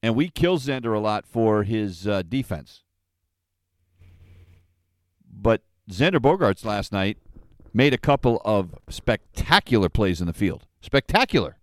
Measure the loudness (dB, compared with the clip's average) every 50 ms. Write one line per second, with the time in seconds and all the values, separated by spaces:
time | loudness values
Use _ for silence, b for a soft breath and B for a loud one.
0 | -2 -2 0 0 -2 -2 -2 0 0 0 0 0 -2 -4 -6 -4 -4 -2 -2 -2
1 | 0 -2 -2 -4 -6 _ _ 0 2 2 2 2 0 0 -2 -2 -4 -4 -8 -8
2 | -4 -2 -2 -2 -2 -4 -4 -6 -4 -4 -8 -10 -10 -16 -20 -20 _ _ _ _
3 | _ _ _ _ _ _ _ _ _ _ _ _ _ _ _ _ _ _ _ b
4 | b b b b b b b b b b b b b b _ _ _ _ _ _
5 | _ _ _ _ _ _ -20 -2 2 2 2 2 _ _ _ _ _ -16 -2 0
6 | 0 2 2 4 4 4 2 4 2 0 0 0 -2 -4 -4 -4 -4 -4 -2 -2
7 | -2 -2 -4 _ _ -20 -20 -20 -20 _ _ _ -20 -6 _ 2 4 4 2 2
8 | 2 0 0 2 2 0 0 0 0 0 0 0 -2 -4 -10 -20 _ -16 -16 -8
9 | -2 -2 -2 -2 _ _ _ -8 0 2 2 2 2 2 2 2 2 2 0 0
10 | 0 0 0 -2 -4 -6 -4 -2 -2 -4 -4 -6 -14 _ _ _ -14 -2 -2 -2
11 | 0 2 0 0 0 2 0 -2 -2 -2 -10 _